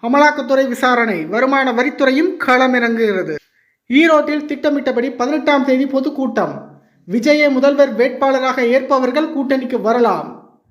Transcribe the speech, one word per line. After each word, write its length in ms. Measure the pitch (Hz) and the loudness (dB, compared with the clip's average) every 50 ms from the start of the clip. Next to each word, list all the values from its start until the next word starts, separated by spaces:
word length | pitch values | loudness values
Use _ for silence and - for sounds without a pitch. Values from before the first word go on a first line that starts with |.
அமலாக்கத்துறை 640 | - 233 254 285 294 302 294 294 262 240 269 269 269 254 | -2 0 4 4 4 4 4 0 -2 0 0 0 2 0
விசாரணை. 580 | 240 233 - 254 247 240 233 220 202 170 156 | -2 -2 0 0 2 2 0 -2 -2 -4 -4
வருமான 460 | 160 185 226 247 262 277 269 269 262 | -4 -2 -2 0 0 0 0 0 0
வரித்துறையும் 640 | 240 226 262 294 285 - 285 262 262 269 330 370 - - - | 0 0 -2 -2 0 0 0 2 2 2 0 -2 -2 -4 0
களமிறங்குகிறது. 880 | - 254 254 254 262 247 247 233 233 233 226 226 214 202 185 180 160 156 147 _ _ _ _ _ _ _ _ _ _ | 0 2 2 2 2 2 0 0 -2 -2 0 0 0 0 -2 -4 -6 -8 -10 _ _ _ _ _ _ _ _ _ _
ஈரோட்டில் 560 | 240 277 320 330 320 302 294 294 294 302 294 | 2 4 4 6 4 4 2 0 -2 -4 -4
திட்டமிட்டபடி 680 | - 294 262 - 302 285 277 247 262 247 233 240 269 | -6 -8 -4 -2 -2 -2 0 -2 -2 -2 -2 -2 -4
பதினெட்டாம் 540 | 247 - 247 262 302 311 - 311 285 277 254 | -4 -4 -4 -2 -2 -2 0 2 2 2 2
தேதி 220 | 262 254 262 277 269 | 2 2 0 0 0
பொதுக்கூட்டம். 960 | 277 269 269 311 - - 262 254 - 220 185 151 143 - - - - - _ _ _ _ _ - | -2 -2 -2 -2 -4 -4 -6 -4 -2 -2 -4 -4 -6 -12 -16 -20 -20 -20 _ _ _ _ _ -6
விஜயை 400 | 175 240 214 302 294 302 294 294 | -4 -2 2 2 2 4 4 2
முதல்வர் 440 | 269 254 262 277 285 277 285 262 226 | 2 2 2 2 4 4 2 0 2
வேட்பாளராக 720 | 208 240 262 247 - 254 269 269 262 254 262 262 269 247 | 0 0 0 0 -2 0 0 0 0 0 -2 -2 0 0
ஏற்பவர்கள் 680 | 233 240 269 262 254 285 262 254 247 247 302 320 302 - | 2 2 0 0 0 0 0 0 0 0 -2 -2 -2 -4
கூட்டணிக்கு 480 | 269 269 - 269 262 254 226 269 233 | -6 -2 -2 -2 -2 -2 -4 -6 -4
வரலாம். 760 | 190 214 233 247 240 220 190 160 147 - - - - - _ _ _ _ | -2 0 2 2 2 2 0 -2 -6 -10 -14 -20 -20 -20 _ _ _ _